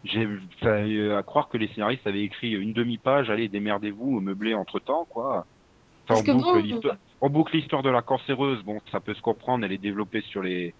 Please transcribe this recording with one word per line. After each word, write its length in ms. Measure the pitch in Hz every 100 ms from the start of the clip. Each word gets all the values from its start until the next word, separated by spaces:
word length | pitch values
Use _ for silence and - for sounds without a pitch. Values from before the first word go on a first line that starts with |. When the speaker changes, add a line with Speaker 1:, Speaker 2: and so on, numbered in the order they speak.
Speaker 1:
J'ai, 240 | - 110 110 101 95 -
enfin, 260 | - 107 107
euh, 320 | 107 104 104
à 40 |
croire 260 | 98 147 143
que 80 | 117
les 120 | 107
scénaristes 380 | - 104 127 104
avaient 160 | 101
écrit 300 | 104 - 120
une 220 | 104 104
demi-page, « 560 | 113 120 113 131 143 117
Allez, 180 | 107 113
démerdez-vous, 720 | 101 104 101 107 101 131 120
meublez 340 | 98 98 107
entre-temps », 520 | 110 95 98 - 147 165
quoi. 280 | 117 131 120
Enfin, 60 | - _ _ _ _ _ -
Speaker 2:
Parce 140 | 156
Speaker 1:
on 40 |
Speaker 2:
que 80 | 110
Speaker 1:
boucle 200 | 254 320
Speaker 2:
bon, 100 | 359
Speaker 1:
l'histoire, 340 | 214 226 220 - _ _
on 80 | 139
boucle 260 | 147 156 160
l'histoire 260 | 135 143
de 60 | 135
la 120 | 127
cancéreuse, 600 | - 131 - 127 139 123
bon, 180 | 98 107 -
ça 80 | 101
peut 140 | -
se 80 | 104
comprendre, 420 | - 110 - 127
elle 80 | 101
est 60 | 95
développée 420 | 101 101 98 110
sur 220 | - 101
les 320 | 92 90 87 -